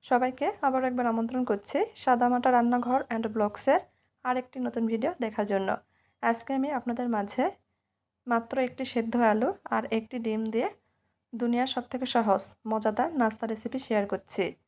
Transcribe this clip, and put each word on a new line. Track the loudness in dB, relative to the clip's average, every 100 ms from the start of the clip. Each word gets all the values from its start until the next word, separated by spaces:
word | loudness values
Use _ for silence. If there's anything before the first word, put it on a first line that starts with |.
সবাইকে | 2 2 2 0 -4 0 0
আবারও | 0 0
একবার | 0 0
আমন্ত্রণ | 0 -2 -2 0
করছি | -2 -2 -2 -2 -2
সাদামাটা | 2 4 4 4 4 4
রান্নাঘর | 4 2 2 0 0
and | -4 -2
ব্লগসের | 0 0 0 2 2 2 _ _ _
আরেকটি | -2 -2 -4 -6 -4
নতুন | -2 0
ভিডিও | 0 -2 -2
দেখার | -4 -2 0
জন্য। | 0 0 -4 _ _ _ _
আজকে | -2 -2 -2 -2
আমি | -2 -2
আপনাদের | -4 -4 -2 -2
মাঝে | -2 -2 -2 -2 _ _ _ _ _ _ -2
মাত্র | -2 0 -2 -2
একটি | -4 -4
সেদ্ধ | -2 0 2 4
আলু | 4 2 -2 -4 -4
আর | 0 -4
একটি | -4 -6 -2
ডিম | -2 -2
দিয়ে | -2 -2 -6 _ _ _ _ _
দুনিয়ার | -4 0 2 0
সবথেকে | -2 -6 -6 0
সহজ | 0 4 2 0 -10 -4
মজাদার | 0 0 0 0 2
নাস্তা | 0 0 -6
রেসিপি | -4 -4 -6 -2
শেয়ার | 0 0
করছি। | -4 -6 -4 -4 -4